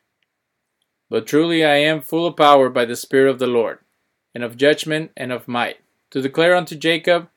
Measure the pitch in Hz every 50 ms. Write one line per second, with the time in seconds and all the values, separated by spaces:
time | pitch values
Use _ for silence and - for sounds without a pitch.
0 | _ _ _ _ _ _ _ _ _ _ _ _ _ _ _ _ _ _ _ _
1 | _ _ 113 113 110 - 147 147 165 170 170 160 156 151 143 143 147 156 160 156
2 | - - 165 165 170 175 - - 151 147 147 139 131 127 127 127 123 117 120 -
3 | - - 135 135 135 135 131 123 127 123 120 117 110 85 - - _ _ _ _
4 | _ _ _ _ _ _ - 120 120 113 - 120 139 143 151 151 - 156 160 156
5 | 160 156 _ - 131 123 123 113 - - 120 120 113 - - - _ _ _ _
6 | _ _ - 139 131 135 135 160 165 175 180 180 170 - 165 143 143 160 170 160
7 | 165 180 175 170 175 - _